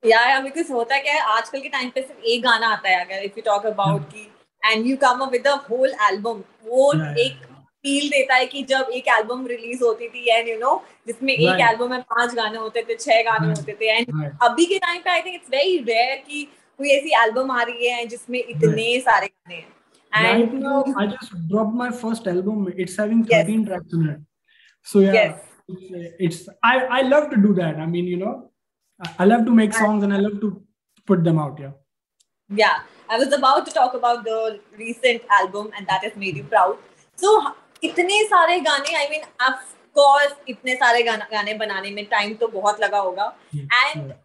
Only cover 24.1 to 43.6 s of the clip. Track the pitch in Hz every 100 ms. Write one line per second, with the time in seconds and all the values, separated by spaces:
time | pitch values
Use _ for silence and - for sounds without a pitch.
24.1 | 147 - _ _ _ _ _ - 208 196
25.1 | 214 202 160 - _ - 185 185 180 170
26.1 | - 180 - - - 233 254 254 247 262
27.1 | 285 285 262 202 185 165 151 165 175 180
28.1 | 175 196 - - _ _ _ _ _ 175
29.1 | - 190 233 226 233 214 208 214 214 202
30.1 | 196 208 208 214 185 _ _ _ _ -
31.1 | 185 165 160 147 143 139 143 _ _ _
32.1 | _ _ _ _ 202 208 170 - - -
33.1 | 226 269 285 262 294 - 320 247 254 240
34.1 | 240 220 220 220 202 _ 208 226 240 254
35.1 | 233 - 202 190 196 214 208 196 190 202
36.1 | 208 196 147 143 214 185 - - _ _
37.1 | - 381 427 285 - _ _ 320 - 349
38.1 | 415 427 403 330 349 302 277 285 320 285
39.1 | 311 302 _ 254 - - - _ - 277
40.1 | 277 285 285 - 226 254 254 254 233 233
41.1 | 214 208 214 208 220 214 196 196 202 208
42.1 | 226 208 220 226 202 208 208 202 202 190
43.1 | 175 214 - _ 147